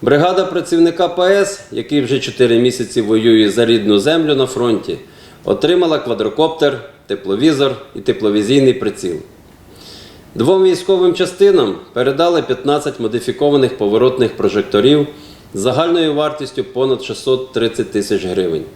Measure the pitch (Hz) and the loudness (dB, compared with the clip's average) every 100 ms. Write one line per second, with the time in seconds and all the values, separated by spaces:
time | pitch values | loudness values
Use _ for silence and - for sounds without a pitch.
0 | 113 143 175 185 185 175 - 170 170 165 | 4 4 4 2 0 -2 -2 2 2 2
1 | 175 175 180 196 196 - - 117 113 147 | -2 0 2 2 0 -6 -12 -10 -4 -2
2 | 123 131 - 110 123 117 123 123 110 - | 0 -2 -4 0 2 4 2 -2 -4 -4
3 | 104 110 113 113 104 98 113 117 101 104 | 0 2 4 4 4 2 2 2 2 2
4 | 113 165 156 139 127 - 120 110 - 80 | 2 0 0 0 -2 -2 -2 -2 -4 -10
5 | - - - - - 101 151 180 175 151 | -12 -20 -20 -14 -4 0 2 2 2 -2
6 | - 110 104 - 160 160 147 131 - - | -4 -4 -4 0 -2 2 -2 -2 -12 -20
7 | _ 98 95 98 151 143 139 127 - - | _ -10 -4 0 2 2 -2 -2 -12 -12
8 | 101 110 104 104 104 139 131 104 107 95 | -4 -2 0 0 2 2 4 2 -2 -6
9 | 92 78 - - - - - - - - | -8 -8 -12 -20 -20 -20 -20 -20 -20 -20
10 | - - - - 120 190 185 175 - 190 | -20 -20 -18 -4 0 4 2 0 0 2
11 | 180 170 180 - 196 185 117 85 - - | 2 0 -4 2 4 4 2 -2 -8 -2
12 | 127 139 170 170 - 127 135 147 156 127 | -2 0 0 0 -2 -4 0 -2 -2 -6
13 | 113 113 - - 147 143 131 127 104 107 | -4 -4 -6 -2 2 2 2 0 0 2
14 | 123 - 117 - 98 101 98 104 120 147 | 2 2 -2 0 -2 0 0 2 4 2
15 | 143 - - - - 104 104 127 170 170 | 0 -6 -20 -20 -14 -4 -2 0 0 0
16 | 160 147 151 151 135 - 127 123 135 131 | 0 0 -2 -4 -10 -8 -8 -4 -2 -2
17 | - 110 - 131 127 120 113 110 107 107 | -4 -8 -2 -2 -2 -4 -4 -2 -4 -4
18 | 101 104 92 90 90 80 - | -2 -4 -2 -2 -2 -4 -8